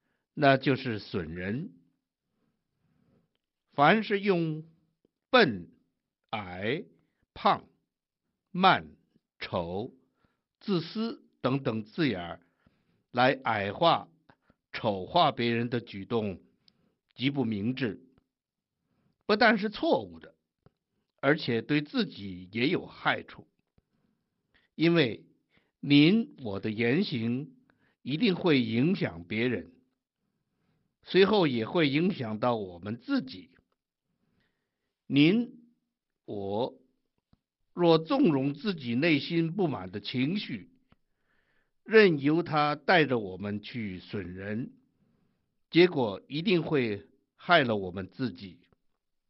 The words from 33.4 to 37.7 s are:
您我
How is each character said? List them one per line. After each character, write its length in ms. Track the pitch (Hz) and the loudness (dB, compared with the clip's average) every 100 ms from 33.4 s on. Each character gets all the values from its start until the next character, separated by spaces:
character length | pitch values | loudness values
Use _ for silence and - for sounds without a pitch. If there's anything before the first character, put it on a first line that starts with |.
| - _ _ _ _ _ _ _ _ _ _ _ _ _ _ _ - | -20 _ _ _ _ _ _ _ _ _ _ _ _ _ _ _ -2
您 520 | 135 156 220 240 - _ _ _ _ _ _ | 4 4 4 -2 -10 _ _ _ _ _ _
我 560 | - 107 98 104 131 - _ _ _ _ _ _ _ _ _ | -12 -10 -6 -4 -4 -6 _ _ _ _ _ _ _ _ _